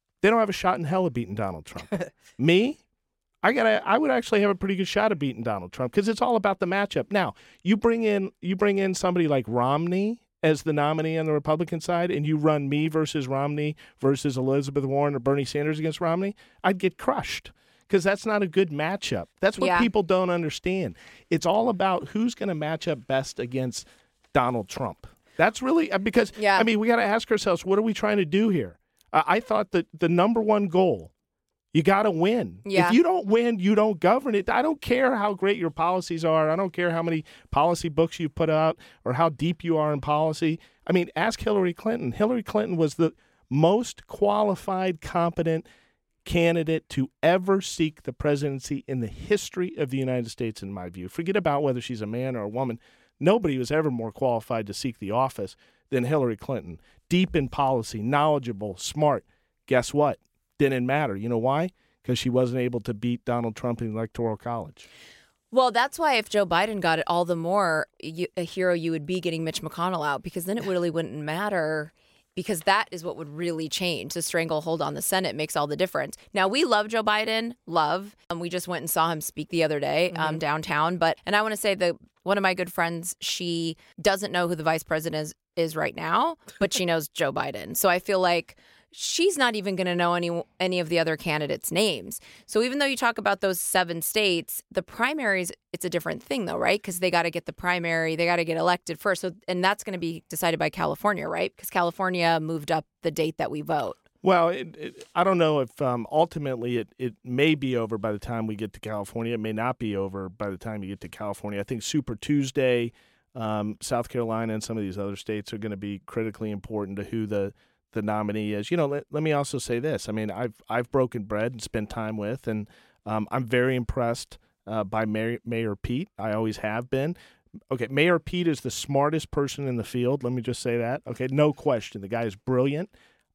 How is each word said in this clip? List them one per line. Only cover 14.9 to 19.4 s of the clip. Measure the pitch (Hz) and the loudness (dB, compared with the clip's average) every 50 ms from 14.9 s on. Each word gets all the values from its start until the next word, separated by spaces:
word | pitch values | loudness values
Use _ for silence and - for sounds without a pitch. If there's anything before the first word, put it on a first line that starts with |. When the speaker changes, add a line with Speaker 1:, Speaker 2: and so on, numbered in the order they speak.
| 135 139 147 147 143 | 0 2 2 2 0
Speaker 1:
or | 135 | 0
Bernie | 120 139 139 143 135 | 2 2 2 2 0
Sanders | - - 147 147 151 156 151 | -2 -2 -2 -2 -2 -2 -2
against | 156 160 151 - | -2 -4 -4 -2
Romney, | 180 165 165 180 190 196 208 _ - _ _ _ - | -2 0 0 0 -2 -4 -6 _ -16 _ _ _ 0
I'd | 190 196 185 | 0 0 2
get | 190 185 - - | 0 -2 -2 0
crushed | - - - 240 - - - - - - - _ _ _ _ _ _ - | 0 0 0 0 -2 -6 -8 -10 -10 -14 -20 _ _ _ _ _ _ 0
'cause | - 190 160 | 0 2 4
that's | 196 202 196 - | 2 0 0 0
not | 220 214 208 202 | 0 0 0 0
a | 175 | 0
good | 151 190 196 165 | 2 2 2 2
matchup. | 147 143 151 165 196 202 - - 127 95 85 - _ - | 2 -2 -2 -2 -2 -4 -4 -4 -4 -4 -4 -6 _ 2